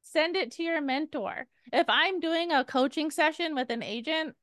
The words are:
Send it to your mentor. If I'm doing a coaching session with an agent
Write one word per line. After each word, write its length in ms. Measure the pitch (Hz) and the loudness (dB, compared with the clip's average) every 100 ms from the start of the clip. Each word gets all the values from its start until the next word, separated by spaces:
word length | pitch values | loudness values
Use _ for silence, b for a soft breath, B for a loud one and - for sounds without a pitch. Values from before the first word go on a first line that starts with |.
Send 340 | - 330 320 370 | -2 0 2 0
it 160 | 247 | -2
to 100 | - | -4
your 180 | 330 330 | -2 -2
mentor. 640 | 285 262 311 294 196 - - B B | 0 -2 -2 -4 -6 -8 -12 B B
If 140 | 254 262 | 0 4
I'm 320 | 233 339 370 | 4 4 2
doing 320 | 320 330 339 | 0 0 2
a 120 | 294 | 0
coaching 460 | 262 262 262 320 311 | 2 2 2 0 -2
session 440 | 320 311 311 339 | 2 2 2 -2
with 160 | 285 262 | -2 -4
an 120 | 233 | -4
agent 540 | 180 220 240 320 311 - | -4 -6 -2 -2 -2 -10